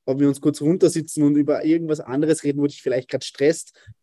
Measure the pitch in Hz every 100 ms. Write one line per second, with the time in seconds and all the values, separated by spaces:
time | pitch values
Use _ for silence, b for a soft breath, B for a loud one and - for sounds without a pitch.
0 | - 135 143 139 151 143 147 180 160 160
1 | 156 - 143 147 147 147 156 165 165 156
2 | - 131 156 156 147 143 143 - - 127
3 | 123 135 - - 139 165 - b b -